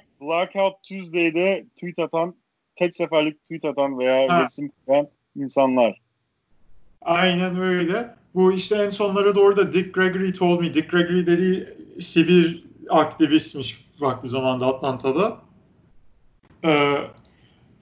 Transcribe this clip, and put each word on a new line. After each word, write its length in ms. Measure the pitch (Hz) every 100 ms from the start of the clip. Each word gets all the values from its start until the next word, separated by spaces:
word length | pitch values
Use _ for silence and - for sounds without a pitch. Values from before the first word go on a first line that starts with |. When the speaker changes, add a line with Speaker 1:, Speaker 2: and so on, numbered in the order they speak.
| _ _
Speaker 1:
Blackout 600 | 143 165 190 196 196 190
Tuesday'de 840 | - 190 175 175 165 160 190 185 - _
tweet 240 | 175 170
atan, 360 | 156 165 175 - _ _ _ -
tek 200 | 180 170
seferlik 460 | 165 160 151 151
tweet 220 | - 165 156
atan 340 | 135 139 131
veya 300 | 127 131 135
Speaker 2:
Ha. 140 | 139
Speaker 1:
resim 280 | 139 - 147 _ -
koyan 220 | 139 147 _ _ 143
insanlar. 680 | 135 139 135 127 113 95 _ _ _ _ _ _ - - - _
Speaker 2:
Aynen 580 | - 170 185 175 185 180
öyle. 560 | 185 180 165 208 240 - _ 180
Bu 180 | 185
işte 220 | 185 - 208
en 140 | 202
sonlara 460 | 196 202 196 202 202
doğru 220 | 202 202
da 160 | 170
Dick 200 | 170 185
Gregory 400 | 185 185 185 190
told 260 | 180 175 175
me. 120 | 165
Dick 180 | 143 160
Gregory 340 | 180 170 180 170
dediği 400 | 170 185 185 - - - -
sivil 600 | - 175 160 180 165 - - - -
aktivistmiş 960 | 170 151 - 147 151 - 143 120 - _ -
vakti 280 | 143 117 123
zamanda 400 | 131 131 127 127
Atlanta'da. 680 | 135 139 127 135 135 214 - _ _ _ _ _ _ - _ _ _ _ _ 175
Ee, 280 | 147 143 143 - - _ _ _ _ _ _